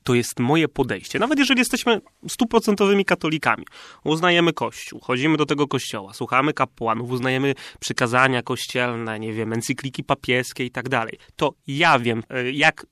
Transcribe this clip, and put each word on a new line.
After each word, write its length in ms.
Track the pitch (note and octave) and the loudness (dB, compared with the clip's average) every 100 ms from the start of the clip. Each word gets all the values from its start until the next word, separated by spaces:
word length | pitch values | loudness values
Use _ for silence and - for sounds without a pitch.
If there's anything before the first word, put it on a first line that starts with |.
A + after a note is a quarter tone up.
to 120 | - | 0
jest 260 | A#2+ A2+ - | 0 0 -2
moje 280 | B2 E3 D3 | 2 2 2
podejście. 500 | - B2+ G2 - - | 0 -2 -2 -4 -2
Nawet 200 | A#3+ C#4+ | 0 2
jeżeli 200 | C4 A#3+ | 2 2
jesteśmy 420 | B3 B3 B3 G#3+ - _ - | 2 0 2 0 -2 _ -12
stuprocentowymi 760 | - A#3 A#3 G#3+ G3+ G3 G3+ | -4 0 2 2 2 4 4
katolikami, 600 | F#3+ F3+ D#3+ D#3+ B2+ G#2+ - - - - | 2 0 0 0 0 0 -4 -20 -20 -8
uznajemy 480 | D3 D#3+ F3+ E3+ E3+ | -2 2 4 4 4
Kościół, 480 | D#3+ A#2 - - A#2 | 2 -6 -8 -14 -12
chodzimy 360 | - B2+ D3+ D3+ | -4 0 2 2
do 100 | D3 | 2
tego 220 | D3 C#3+ | 0 0
kościoła, 460 | C3+ - A2 G2 | -2 -4 -8 -12
słuchamy 380 | - A#2+ B2+ D3 | -10 0 2 2
kapłanów, 580 | D3 C3 _ A2+ A2+ A#2+ | 0 -4 _ -2 -2 -2
uznajemy 440 | B2+ B2+ C3 C#3 C3+ - - | -4 -2 0 0 -2 -10 -12
przykazania 640 | - B2+ A#2+ B2 C3 B2+ | -8 -2 2 4 4 2
kościelne, 760 | A#2 B2 - B2+ B2 A#2 A2+ G#2+ | -2 -6 -4 -2 -2 -2 -6 -6
nie 120 | A2 | -6
wiem, 200 | A2 A2 | -4 -4
encykliki 520 | A2+ A#2 C3+ C#3 - | -4 -4 -6 -6 -8
papieskie 600 | - C#3 - B2+ B2 - | -4 -4 0 -2 -2 -8
i 60 | B2 | -8
tak 180 | - B2+ | -8 -2
dalej, 300 | B2+ A2+ - - - | -2 -2 -10 -20 -2
to 180 | D3 - - | -2 -2 -8
ja 320 | C#3 E3+ C3+ | 2 4 4
wiem, 240 | A#2 A#2 - | 4 -2 -4
e, 220 | C3 B2 | -4 -4
jak 360 | C#3+ D#3 - - | 2 2 2 -6